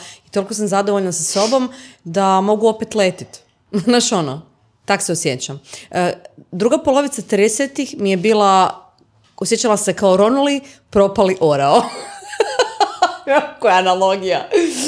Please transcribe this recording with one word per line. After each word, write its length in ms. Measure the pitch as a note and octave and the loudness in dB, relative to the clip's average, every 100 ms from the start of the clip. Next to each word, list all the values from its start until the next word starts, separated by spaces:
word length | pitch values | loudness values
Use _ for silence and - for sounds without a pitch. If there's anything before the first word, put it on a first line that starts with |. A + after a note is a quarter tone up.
| - - | -6 -20
i 120 | _ | _
toliko 220 | G#3 G3 | -6 -4
sam 140 | G#3 G#3 | -4 -2
zadovoljna 440 | G3 G3+ G3+ F#3+ | 0 0 0 -2
sa 120 | E3 | -4
sobom 460 | D#3 G3 A3 C4 B3+ - - - | -4 -2 0 0 -2 -8 -20 -18
da 380 | E3+ E3+ G3 F#3+ | -8 0 2 2
mogu 260 | G3 G#3+ A3+ | 2 2 2
opet 280 | A3 A3 A3 | 0 -4 0
letit. 460 | F#3+ F3+ - - _ _ | 0 -2 -10 -20 _ _
<laughs> 240 | _ G3+ F3+ | _ -4 2
Znaš 260 | A#3+ A#3 | 2 2
ono, 300 | G3+ D3+ C#3 - _ _ _ - | 0 -2 -6 -12 _ _ _ -4
tak 160 | G3+ | -2
se 100 | - | -2
osjećam. 500 | E3 D#3 B2+ - C#3 - - - | -4 -2 -4 -6 -12 -16 -20 -8
E, 220 | - F3 - - - - | -2 -2 -4 -10 -20 -12
druga 260 | F3+ A3 D#4 | -2 0 0
polovica 440 | D#4 C4+ C#4+ B3 | 2 0 0 -4
tridesetih 720 | - G#3 G#3+ A3 C#4 C#4 C4+ - | -2 2 2 0 -4 -4 -8 -4
mi 120 | G3+ | -2
je 80 | F#3+ | 0
bila, 680 | G3+ A3 G3+ F#3+ F#3 - - _ _ _ _ - | 2 4 4 4 2 0 -16 _ _ _ _ -10
osjećala 400 | F#3 A3+ A#3 G#3 | -4 0 0 0
se 160 | - | 0
kao 240 | E3+ G3+ F#3 | 0 2 4
ronuli, 420 | G#3 C4+ C#4+ C#4+ C#4 - _ | 4 2 0 -2 -6 -20 _
propali 480 | G#3 G3 G3 F#3+ F#3+ | 2 2 2 0 2
orao. 420 | E3 C#3+ C#3 G3 | 2 2 4 4
<laughs> 1800 | - - - - - - - C5 A#4 - - - A#3 - - C#4 - - | 2 -6 -16 -16 -8 -4 -2 0 -2 0 -2 0 -4 -2 0 0 0 -2
Koja 160 | A3+ F#3 | 2 2
analogija. 720 | F#3 F#3 F#3+ G3 F#3 D#3+ - G#4 E4 B3+ | 2 2 0 0 -2 -4 0 0 0 -2